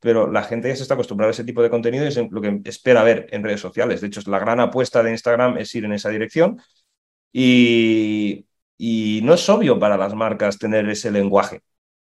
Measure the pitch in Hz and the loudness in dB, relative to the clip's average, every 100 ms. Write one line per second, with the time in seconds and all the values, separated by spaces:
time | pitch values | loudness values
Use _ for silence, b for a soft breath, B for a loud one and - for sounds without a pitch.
0 | 117 113 104 104 101 117 123 135 135 135 | -4 0 0 -2 -4 -6 -6 -6 -4 -4
1 | - 101 110 110 120 120 117 117 117 127 | -4 -2 -2 -2 -8 -2 0 0 -2 -4
2 | 147 131 113 110 104 101 - - 131 120 | -4 -4 -6 -4 -4 -6 -8 -8 4 4
3 | 113 110 - 107 107 104 92 - - 95 | 6 2 -2 -8 -4 -6 -6 -4 -2 -2
4 | 104 104 101 98 107 120 113 127 123 123 | -6 -10 -4 -2 0 0 0 0 -2 0
5 | 113 110 120 117 123 101 104 117 104 104 | 0 0 0 2 2 0 -6 -6 -6 -4
6 | 104 110 110 156 175 240 b b _ _ | -4 -4 -4 0 0 0 b b _ _
7 | _ _ _ 123 127 123 120 117 113 110 | _ _ _ 0 4 6 6 4 4 2
8 | 107 107 104 101 - _ _ _ 117 113 | 0 0 -2 -4 -12 _ _ _ -4 -2
9 | 107 107 120 170 - 214 165 104 104 98 | -2 -2 4 2 4 2 4 2 2 0
10 | 98 107 110 107 104 101 110 110 104 104 | -2 -2 -4 0 -2 -2 -2 0 0 -4
11 | 113 104 98 98 - 92 _ _ _ _ | -2 0 2 2 0 -4 _ _ _ _
12 | _ | _